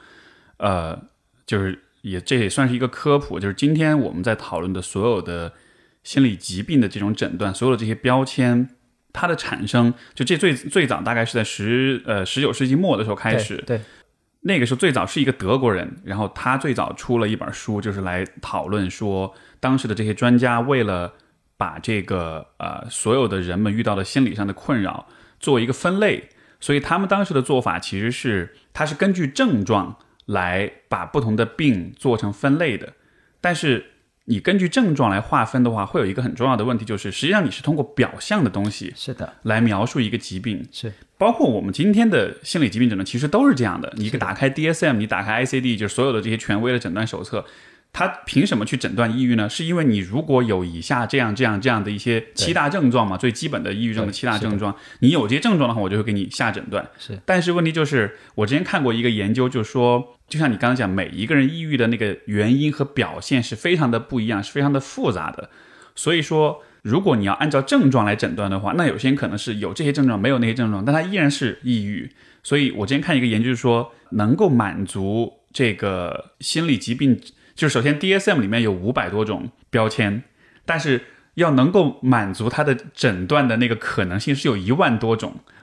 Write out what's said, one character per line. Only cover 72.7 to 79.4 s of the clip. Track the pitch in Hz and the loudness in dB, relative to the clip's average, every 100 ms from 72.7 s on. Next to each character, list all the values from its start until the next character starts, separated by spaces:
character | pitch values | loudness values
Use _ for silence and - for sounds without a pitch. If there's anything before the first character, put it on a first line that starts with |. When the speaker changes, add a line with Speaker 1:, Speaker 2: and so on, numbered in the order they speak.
Speaker 1:
我 | 104 98 | -2 -2
之 | |
前 | 139 | 0
看 | - 139 | 2 0
一 | |
个 | 123 | 2
研 | 107 | 0
究， | 120 | 0
就 | 120 | 0
是 | |
说 | 123 117 123 - - | 2 2 0 -10 -6
能 | 107 104 156 | 0 2 4
够 | 202 | 4
满 | 120 101 92 95 | 4 2 -2 -6
足 | 101 98 110 117 _ _ | -4 -2 -2 -2 _ _
这 | - 120 | 0 0
个 | 95 104 92 85 - - - | 0 -2 -2 -4 -8 -12 -12
心 | - 160 165 | -6 -2 0
理 | 123 | 0
疾 | - | -2
病， | 120 139 110 - _ _ - | 0 2 2 -2 _ _ -2
就 | 151 | 2
是 | |
首 | 127 | 2
先 | 143 147 | 2 2
D | 190 | 2
S | 196 202 | 2 2
M | 170 | 2
里 | 98 | 2
面 | 113 | 2
有 | 110 | 0
五 | 90 98 | 0 -2
百 | 139 90 | -2 -2
多 | 101 | -2
种 | 107 95 | -2 -4